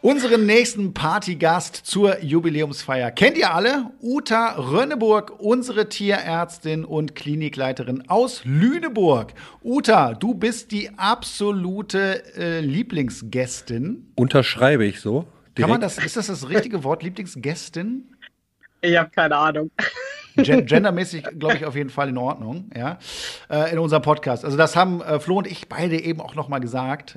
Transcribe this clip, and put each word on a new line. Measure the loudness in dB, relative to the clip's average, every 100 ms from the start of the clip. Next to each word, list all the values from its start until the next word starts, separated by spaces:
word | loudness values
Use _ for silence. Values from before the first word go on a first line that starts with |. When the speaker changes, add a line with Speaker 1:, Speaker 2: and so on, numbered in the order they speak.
Speaker 1:
Unseren | 4 4 4 4 6
nächsten | 6 4 -2 -4
Partygast | -2 -2 -2 -2 0 2 2 0 -12
zur | -6 2 4 4
Jubiläumsfeier | 2 2 2 0 -2 -6 -4 -2 -2
kennt | 4 4 4
ihr | 2 2
alle. | 2 0 -4 -8
Uta | -4 -4 0 0 0 -2
Rönneburg, | -2 0 0 0 2 2 0 -6
unsere | 0 0 0 -2 -2
Tierärztin | -2 0 0 0 -4 -4 -6 -6 -4 -4
und | -4 -4 -6
Klinikleiterin | -6 -4 -4 -4 -4 -4 -6 -6 0
aus | 0 0 -2 -2
Lüneburg. | 2 4 2 -2 2 4 4 0 -14 -20 -14
Uta, | -2 -2 4 4 4
du | 0 -4 0
bist | -2 -2 -6
die | -6 -6 -4
absolute, | -2 -2 -4 -4 -2 0 -2 -6 -4 0 0 -2 -6 -6
äh, | -4 -2
Lieblingsgästin. | 0 -2 -2 -2 -2 -4 -6 -4 -4 -6 -6 -4 -4 -6 -8 0
Speaker 2:
Unterschreibe | 4 4 4 4 4 6 2
ich | 0
so | -4 -4 -4 _ _ -2
Speaker 1:
Kann | 2
man | 2
Speaker 2:
direkt. | 0 -4
Speaker 1:
das, | -6
ist | -6
das | -6
das | -8 -2
richtige | -2 0 -4
Wort, | -2 -4
Lieblingsgästin? | -4 -10 -12 -8 -8 -8 -10 -8 -6 -8 -10 _ -20 _ _ _ _ _
Speaker 3:
Ich | 2 4
hab | 2
keine | 0 2 4
Ahnung. | 2 0 -4 -6 -6 -8 -14 -14 -6 0
Speaker 1:
Gen-, | 4 4 6
gendermäßig, | 4 4 0 -4 -6 -12 -4
glaub | 0 0
ich, | -2
auf | -6
jeden | -6
Fall | -4 -2
in | -2
Ordnung, | -4 -6 -8 -10 -12 -8
ja, | -8 -8 -14 -12 -12 -14 -6
äh, | -2 0
in | 0
unserem | 2 2
Podcast. | 2 0 0 -4
Also | -2 2
das | 4 6
haben, | 2 2
äh, | -2 -2
Flo | 0 -2
und | -2
ich | -10 -10
beide | -6 -2 -2
eben | -4 -6
auch | -8 -8
noch | -6
mal | -6
gesagt. | -4 -6 -6 -6 -10